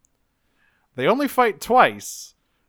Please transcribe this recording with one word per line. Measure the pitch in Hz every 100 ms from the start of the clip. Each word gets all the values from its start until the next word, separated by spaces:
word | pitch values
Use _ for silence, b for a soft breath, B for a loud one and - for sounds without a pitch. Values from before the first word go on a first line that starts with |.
| _ _ _ _ _ _ _ _ _ 127
They | 147
only | 254 285
fight | - 233 151
twice, | - 247 147 101 - - - _ _ _